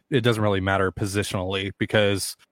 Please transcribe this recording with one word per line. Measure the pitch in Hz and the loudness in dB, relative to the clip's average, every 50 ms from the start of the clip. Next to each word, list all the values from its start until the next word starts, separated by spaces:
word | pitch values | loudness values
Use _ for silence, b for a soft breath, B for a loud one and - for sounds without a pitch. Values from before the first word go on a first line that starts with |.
| - - | -2 -2
It | - 135 | -2 2
doesn't | 117 123 113 110 107 | 2 2 2 2 2
really | 104 98 95 | 0 0 0
matter | 95 98 98 98 95 92 | 0 0 2 2 0 0
positionally | - - 107 95 95 104 98 - - 98 90 92 98 95 98 98 - - | -2 -4 -4 -4 -2 -2 -4 -2 -4 -4 -4 -4 -4 -4 -6 -6 -6 -6
because | 107 - - 107 104 101 101 92 - - - - _ _ | -2 2 2 4 4 4 2 0 -2 -6 -10 -12 _ _